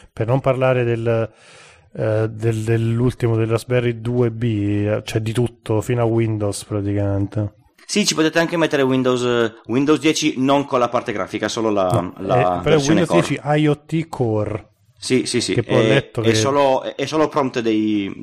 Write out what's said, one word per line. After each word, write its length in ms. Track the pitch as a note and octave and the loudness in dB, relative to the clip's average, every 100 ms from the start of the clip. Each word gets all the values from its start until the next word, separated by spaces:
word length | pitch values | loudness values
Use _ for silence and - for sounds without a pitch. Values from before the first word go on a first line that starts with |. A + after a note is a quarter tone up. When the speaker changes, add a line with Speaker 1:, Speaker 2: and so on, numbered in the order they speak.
| - | -12
Speaker 1:
per 140 | - A2 | -6 -2
non 140 | C3 | 0
parlare 420 | C3+ B2+ C3 B2+ | 0 0 2 2
del, 480 | A#2+ A#2 A#2 A2+ A2 - - - - - _ | 0 0 0 -2 -2 -8 -20 -20 -20 -20 _
eh, 340 | - A2+ A2 A2 | -6 -2 0 -2
del, 280 | A2 A2+ A2 | -2 -2 -2
dell'ultimo, 720 | G#2+ A#2 A2+ A2+ B2 - A#2+ A2+ | 0 0 0 0 0 0 0 0
del 100 | A2+ | 0
Raspberry 560 | A2+ - B2 A#2+ A#2 | -2 0 -2 0 -2
due 300 | A2+ B2 A#2+ | -2 0 0
B, 100 | A2+ | 0
eh, 580 | A#2+ G#2+ G2+ G#2 G#2 A2 | -2 0 0 0 0 -2
c'è 160 | - A#2+ | -4 -4
di 120 | A2 | -2
tutto, 480 | A2+ A#2+ - - G#2+ | -2 -2 -4 -4 -2
fino 200 | - A#2+ | 0 0
a 40 | A#2 | 0
Windows 580 | A2+ A2+ A2 G2+ G2 - | 2 0 0 -2 -4 -6
praticamente. 880 | G#2+ G2+ G2+ G2+ G2+ G2+ G#2+ G#2 - _ _ - | -4 -2 -2 0 0 -2 -2 -6 -8 _ _ -6
Speaker 2:
Sì, 180 | G#3+ | -2
ci 120 | F#3+ D3+ | 0 0
potete 240 | D#3 E3 | 2 2
anche 180 | E3 E3+ | 0 0
mettere 240 | D#3 D3+ | 0 2
Windows, 400 | C3 C3 B2+ B2+ | 2 2 2 0
eh, 300 | B2 A#2+ A2+ - - | 2 2 0 -2 -4
Windows 320 | A#2+ C#3+ D#3 | 0 2 2
dieci, 340 | D#3 D3+ D3+ - | 2 0 0 0
non 260 | C3 C#3 C#3 | 2 2 2
con 140 | C3 | 0
la 100 | A#2+ | 0
parte 220 | A#2+ A2 | 0 -2
grafica, 360 | G#2 F#2 G#2 G#2+ | -4 -4 -4 -4
solo 220 | A#2 A2 | -2 0
la, 180 | G2+ F#2 | 2 2
Speaker 1:
No, 220 | F2+ F2+ - | 0 -2 -6
Speaker 2:
la 220 | F#2+ F2+ | -2 2
Speaker 1:
eh, 240 | F2+ F2+ | 2 0
però 120 | F2+ D#3 | 2 2
Speaker 2:
versione 240 | C#3 - | 4 2
Speaker 1:
Windows 60 | D#3+ | 2
Speaker 2:
core. 140 | E3+ D3 | 2 0
Speaker 1:
dieci 140 | C3+ C#3+ D3+ | -2 -2 0
I 60 | D3+ | 2
O 100 | C#3+ - | 0 -4
T 220 | E3 - | -6 -4
Core. 600 | - A#2+ G#2+ G#2 G#2 - _ _ _ | -4 -2 -2 -2 -6 -10 _ _ _
Speaker 2:
Sì, 280 | - B2+ - | -2 0 0
sì, 120 | A#2+ | -2
sì, 140 | - | -2
Speaker 1:
Che 80 | G#2+ | -2
poi 140 | A#2 A#2+ | 0 2
ho 60 | |
Speaker 2:
è, 60 | A2 | 4
Speaker 1:
letto 340 | C3+ - - | 2 0 -2
Speaker 2:
è 40 | A2+ | 2
Speaker 1:
che 80 | G#2+ | 2
Speaker 2:
solo, 460 | A#2+ C#3+ C#3 C3 | 2 2 2 2
è 240 | G#2 - C#3 | -2 -6 -4
solo 220 | D#3 D3+ | 0 0
prompt 320 | D3+ C3 B2+ | 0 -2 -2
dei, 520 | A2+ G#2+ G#2+ G#2 G2 - | 0 2 2 0 -2 -6